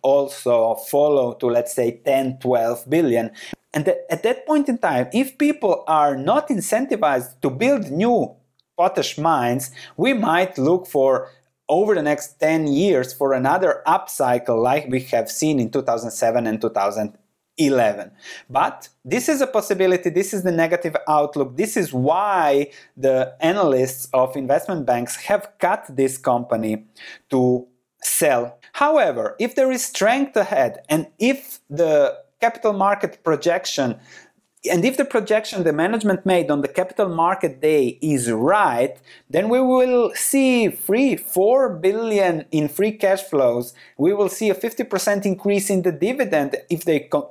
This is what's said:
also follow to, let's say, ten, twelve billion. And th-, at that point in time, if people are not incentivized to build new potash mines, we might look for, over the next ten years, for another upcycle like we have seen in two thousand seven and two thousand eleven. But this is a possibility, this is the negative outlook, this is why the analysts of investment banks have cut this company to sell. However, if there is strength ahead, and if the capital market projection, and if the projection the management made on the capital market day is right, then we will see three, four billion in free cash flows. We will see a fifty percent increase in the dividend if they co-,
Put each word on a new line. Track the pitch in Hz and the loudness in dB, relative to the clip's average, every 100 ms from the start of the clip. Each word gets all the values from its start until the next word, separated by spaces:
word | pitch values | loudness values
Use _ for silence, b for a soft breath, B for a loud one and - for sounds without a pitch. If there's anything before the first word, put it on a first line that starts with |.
also | 131 143 139 - 127 117 113 | 2 2 2 -4 0 2 2
follow | 107 - 143 147 143 123 | 0 -2 2 4 4 0
to, | 117 123 | -2 0
let's | 120 120 | 0 -2
say, | - 117 120 | -2 -2 -2
ten, | - 135 131 131 | 0 0 0 -4
twelve | 123 123 117 120 131 | 0 0 0 -4 -2
billion. | 156 151 117 113 B B B _ | 0 2 0 -2 B B B _
And | 151 156 | -4 -2
th-, | 175 - | -2 -4
at | 165 | -4
that | 220 254 - | -2 -2 0
point | 302 285 | 0 0
in | 240 | -2
time, | 180 127 127 | 0 0 -2
if | 226 262 - | -2 -4 -2
people | 294 294 208 165 - | -2 0 0 -2 2
are | 156 147 135 | 2 2 0
not | 143 269 294 | 0 0 0
incentivized | 214 - 220 269 240 151 131 123 - | -4 -2 -2 -2 0 0 0 -4 -4
to | 143 | -4
build | 131 240 285 147 | 0 0 0 -2
new | 147 226 233 120 - _ _ _ - | -2 2 2 -2 -8 _ _ _ -2
potash | 160 160 139 - | 0 0 -4 -2
mines, | 160 147 120 123 - B B - | 0 2 0 -2 -4 B B -2
we | 226 | 0
might | 247 202 170 185 - | 2 2 2 0 0
look | - 180 180 | 0 0 0
for, | 147 135 127 B B B _ - | 0 2 2 B B B _ -2
over | 156 208 185 | 0 2 2
the | |
next | 147 147 - - | 0 -2 -6 -2
ten | 156 160 151 | 0 0 0
years, | 143 196 143 127 | 2 2 2 0
for | - 139 | -2 0
another | 131 131 180 180 - | 2 2 2 0 0
upcycle | 151 180 - - 127 123 123 113 | 0 0 -2 -2 0 0 0 0
like | 120 147 139 | 2 0 -2
we | 127 | -6
have | 127 117 110 | -2 -2 -2
seen | - 156 143 | -2 -2 0
in | 110 | 0
two | 139 | -2
thousand | 127 117 113 | -2 -4 -4
seven | - 117 120 113 | -2 0 0 -2
and | 110 | -2
two | 110 | -2
thousand | 104 101 104 104 - _ _ _ - | -2 -2 -2 -8 -8 _ _ _ -2
eleven. | 147 131 110 101 95 _ B B B | 2 4 2 0 -10 _ B B B
But | 127 180 - - _ | -2 -2 -4 -20 _
this | 127 220 240 | -4 -4 0
is | 285 | 0
a | 262 | 0
possibility, | 226 214 190 185 180 180 | 0 -2 0 2 2 0
this | 165 196 | -2 -2
is | 202 | -2
the | 185 | -2
negative | 165 165 175 170 151 - | 0 0 0 -2 -4 0
outlook, | 151 147 147 131 127 | 2 2 0 -4 -2
this | 214 - | -2 -2
is | 165 | -2
why | 127 131 175 208 185 151 139 143 B B - | 0 0 0 0 2 2 2 0 B B -2
the | 135 131 - - | 0 2 0 -2
analysts | 160 208 170 131 131 - - | 0 2 2 2 0 -4 -2
of | 131 131 143 | 0 0 -2
investment | 131 147 - 175 127 | 0 -2 0 -6 0
banks | 120 123 - | -2 -2 -8
have | - 123 - - | -2 -4 -4 -4
cut | 175 202 - | -2 -2 -4
this | 131 135 131 | -2 -2 0
company | - 120 120 113 110 107 - B B B - | 0 0 0 -2 -2 -6 -8 B B B -4
to | 135 127 123 123 _ _ _ | 2 2 2 -2 _ _ _
sell. | - - 156 127 120 - b | -6 0 2 2 -2 -10 b
However, | - 285 311 185 120 107 - | -2 2 4 2 0 -4 -4
if | 240 254 | -4 0
there | 262 | 0
is | 254 | 0
strength | - - 202 269 277 220 | -6 0 2 2 0 0
ahead, | 196 139 120 - - | 0 0 0 -2 -4
and | 156 151 - | -4 -4 -2
if | 233 262 - - - | 0 0 -6 -18 -12
the | 143 170 151 135 - - - | -2 2 4 2 -2 -14 -2
capital | 226 233 220 | -2 0 -2
market | 196 196 202 165 - | 0 0 0 -4 -6
projection, | 165 147 170 170 - - 127 110 B B B B _ _ - | -2 0 2 0 -2 -4 -4 -4 B B B B _ _ -2
and | 175 | 0
if | 226 262 | 0 0
the | |
projection | - 240 196 214 220 202 | 0 0 0 -2 -2 -2
the | 165 | 0
management | 147 175 226 214 185 190 | 0 0 0 0 0 2
made | 180 147 | 0 2
on | 147 | -2
the | 139 | -2
capital | 185 185 - 196 | -2 -4 -2 -4
market | 165 170 185 165 131 | 0 0 0 -4 -2
day | 151 151 127 - | 2 2 0 -2
is | 156 139 117 | -2 -2 0
right, | 110 135 208 180 120 - - B B B | 0 2 2 2 2 -2 -4 B B B
then | 156 214 | -2 0
we | 247 | 2
will | 254 254 254 247 220 | 4 4 4 2 0
see | - - 269 262 247 202 | -2 -2 2 4 4 2
three, | - - 214 277 175 | -2 -2 2 2 0
four | - 185 202 262 254 | -4 0 4 4 2
billion | 170 185 214 226 208 185 160 - | 0 -2 0 0 0 2 0 -2
in | 156 147 | -2 -2
free | - 214 | 0 -2
cash | 214 196 190 | 0 0 0
flows. | - 143 127 120 123 - B - | 0 2 2 2 -4 -14 B -2
We | 156 | 0
will | 202 196 | 2 0
see | - 220 | 0 -2
a | |
fifty | 190 226 - | 0 -4 -6
percent | 233 190 208 202 | -4 -2 0 0
increase | 202 185 202 202 196 | 0 -2 0 0 0
in | 190 | 0
the | 180 | 0
dividend | 151 196 269 233 156 139 - - | 0 -2 -2 0 0 -2 -6 -6
if | 165 | -4
they | 170 151 | 0 0
co-, | - 147 - | 0 -4 -4